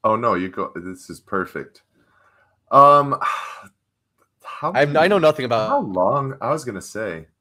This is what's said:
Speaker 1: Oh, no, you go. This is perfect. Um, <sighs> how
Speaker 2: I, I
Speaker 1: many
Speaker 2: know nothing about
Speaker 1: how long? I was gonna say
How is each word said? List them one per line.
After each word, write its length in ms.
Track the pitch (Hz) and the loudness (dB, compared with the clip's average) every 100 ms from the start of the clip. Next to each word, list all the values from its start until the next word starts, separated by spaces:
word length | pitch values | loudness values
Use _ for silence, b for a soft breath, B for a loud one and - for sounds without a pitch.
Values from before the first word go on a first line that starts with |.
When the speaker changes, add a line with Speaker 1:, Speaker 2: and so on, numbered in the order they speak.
Speaker 1:
Oh, 120 | 110 | 0
no, 180 | 110 120 | 0 0
you 160 | 92 92 | -2 -4
go. 240 | 95 - | -8 -10
This 340 | 85 90 90 - | -10 -14 -16 -18
is 100 | 80 | -20
perfect. 640 | _ 98 90 76 67 _ _ _ _ _ _ _ _ _ _ | _ -6 -6 -10 -14 _ _ _ _ _ _ _ _ _ _
Um, 480 | 139 143 143 139 135 | 6 8 6 2 -4
<sighs> 1200 | - - - - - _ _ _ _ _ _ _ | -4 -6 -12 -18 -20 _ _ _ _ _ _ _
how 280 | - - 151 | -18 -8 -4
Speaker 2:
I, 100 | 180 | 0
I 40 | |
Speaker 1:
many 240 | 147 151 175 | 2 2 2
Speaker 2:
know 100 | 202 | 4
nothing 260 | 156 151 | 4 2
about 240 | 127 113 107 | -2 -2 0
Speaker 1:
how 120 | 285 | -4
long? 540 | 147 92 95 139 135 135 | -2 0 2 0 -2 -6
I 80 | 120 | -4
was 160 | 156 | -4
gonna 160 | 127 98 | -6 -12
say 460 | - 104 107 82 78 _ | -12 -8 -8 -8 -14 _